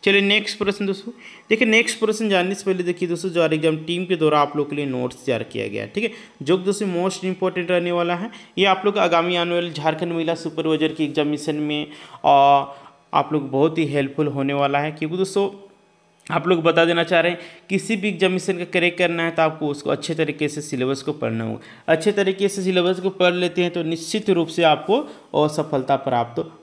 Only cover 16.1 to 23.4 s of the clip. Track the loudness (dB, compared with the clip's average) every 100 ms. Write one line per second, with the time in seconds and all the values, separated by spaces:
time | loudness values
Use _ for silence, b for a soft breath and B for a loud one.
16.1 | _ -6 -4 0 2 4 4 4 4 2
17.1 | 2 2 -2 B B _ -4 -2 -2 -2
18.1 | 0 0 0 -2 -4 -2 2 2 2 0
19.1 | 0 -2 2 0 0 -6 -4 -2 -4 -2
20.1 | -2 -2 -2 -4 -4 -8 -4 -2 -2 -4
21.1 | -4 -4 -4 -6 -8 -12 -16 0 2 2
22.1 | 0 0 0 -2 0 0 2 2 0 -2
23.1 | 2 2 2